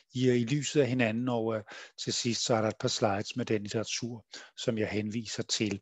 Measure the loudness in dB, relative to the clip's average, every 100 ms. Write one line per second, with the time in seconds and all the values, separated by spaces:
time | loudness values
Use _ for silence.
0 | _ 2 4 4 2 0 2 2 4 4
1 | 2 2 0 0 0 -2 -6 -14 -16 -8
2 | -4 -2 0 0 2 2 2 0 -2 2
3 | 2 2 -2 -6 0 -2 0 -4 -2 -4
4 | -6 -8 -14 -18 -16 -4 -2 0 0 -2
5 | -2 -4 -4 -6 -4 0 0 -2